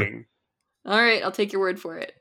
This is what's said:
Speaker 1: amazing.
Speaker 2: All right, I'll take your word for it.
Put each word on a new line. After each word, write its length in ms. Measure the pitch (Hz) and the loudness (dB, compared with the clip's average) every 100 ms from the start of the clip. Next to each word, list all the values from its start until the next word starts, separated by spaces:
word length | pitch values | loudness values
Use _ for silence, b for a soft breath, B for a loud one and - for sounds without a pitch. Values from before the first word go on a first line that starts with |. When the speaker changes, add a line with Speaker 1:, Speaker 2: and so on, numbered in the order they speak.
Speaker 1:
amazing. 240 | 101 117 113 _ _ _ _ _ - | 4 -6 -16 _ _ _ _ _ 0
Speaker 2:
All 120 | 208 | 4
right, 240 | 233 214 | 4 4
I'll 80 | 185 | 0
take 220 | 185 208 | -2 -2
your 80 | 196 | 0
word 180 | 190 185 | -2 -2
for 200 | 165 165 | -8 -10
it. 160 | - - | -12 -8